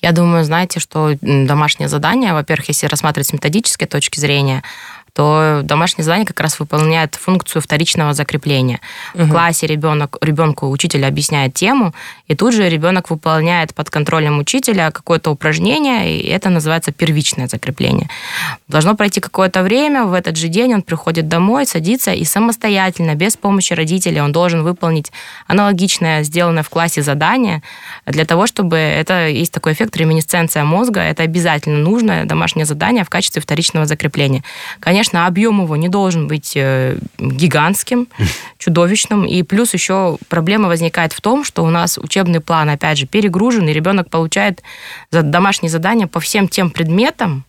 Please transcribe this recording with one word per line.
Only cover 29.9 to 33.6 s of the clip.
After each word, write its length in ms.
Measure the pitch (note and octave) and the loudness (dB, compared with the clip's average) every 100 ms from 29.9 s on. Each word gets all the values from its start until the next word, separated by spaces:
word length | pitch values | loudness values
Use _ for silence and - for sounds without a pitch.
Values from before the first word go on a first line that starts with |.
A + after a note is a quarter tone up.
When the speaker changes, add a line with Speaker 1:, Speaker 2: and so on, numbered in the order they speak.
| - | 0
Speaker 1:
реминисценция 680 | D#3+ D#3+ D#3 F3+ E3 - | 0 2 0 0 0 0
мозга, 360 | D3 E3+ B3 G3 | 0 2 2 0
это 220 | E3 D#3 | -2 0
обязательно 560 | E3 E3 E3+ D3+ D#3 D3+ | -2 0 0 0 0 0
нужное 480 | D3+ A3+ A3+ E3+ - | 2 2 2 0 0
домашнее 400 | D#3 E3 D#3+ D3+ | -2 0 -2 -2
задание 360 | D3 E3+ A#3+ | -2 0 0
в 40 | F3+ | 0
качестве 320 | - - - | -2 -2 -4
вторичного 460 | D3+ D3+ | -4 -2